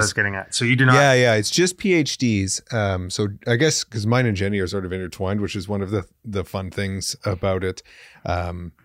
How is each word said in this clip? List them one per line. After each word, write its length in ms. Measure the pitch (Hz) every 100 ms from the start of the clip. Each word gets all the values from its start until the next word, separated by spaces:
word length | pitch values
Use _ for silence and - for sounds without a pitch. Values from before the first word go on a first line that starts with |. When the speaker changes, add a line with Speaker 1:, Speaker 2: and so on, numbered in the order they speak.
Speaker 1:
was 100 | 104
getting 220 | 113 101 98
at. 200 | 95 -
So 100 | 120
you 100 | 127
do 80 | 131
not 80 | 127
Speaker 2:
Yeah, 180 | 143
yeah, 200 | 127 123 107
it's 140 | 104
just 260 | - 180 -
P 160 | 202
H 240 | 175 143 -
Ds. 440 | 123 104 95 - -
Um, 380 | 117 101 92 90
so 180 | - 104 101 -
I 100 | 120
guess 260 | 156 151
'cause 240 | - 113 104
mine 180 | 120 123
and 120 | 95
Jenny 220 | 95 101
are 80 | 90
sort 180 | 101 92
of 80 |
intertwined, 480 | 92 92 - 95 104
which 140 | 98 104
is 120 | 92
one 140 | 101
of 100 | 95
the, 140 | 104 90 _
the 200 | 113 98 90
fun 260 | 101 92
things 440 | 95 98 98 - - -
about 380 | 92 98 95
it. 200 | 92 92 - - - - -
Um, 460 | 87 87 87 87 -